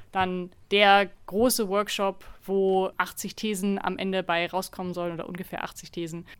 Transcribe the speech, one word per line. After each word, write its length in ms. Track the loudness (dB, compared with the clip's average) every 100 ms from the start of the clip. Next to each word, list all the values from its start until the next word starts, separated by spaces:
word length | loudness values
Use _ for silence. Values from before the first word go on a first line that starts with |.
| -6
dann 400 | -2 -2 -2 -8 -14 0
der 400 | 6 8 8 4 -6 -4
große 420 | 2 2 2 0
Workshop, 560 | 0 0 -2 -2 -4 -12 -14 -2
wo 460 | 2 2 2 2 -2
achtzig 380 | -4 -6 -10 -6
Thesen 480 | -4 -2 -2 -2
am 140 | -2 -4
Ende 240 | -2 -2
bei 260 | 0 -2 -2
rauskommen 460 | -4 -6 -8 -6
sollen 200 | -4 -6
oder 140 | -6 -8
ungefähr 360 | -10 -10 -10
achtzig 280 | -10 -12 -12
Thesen. 360 | -10 -8 -10 -14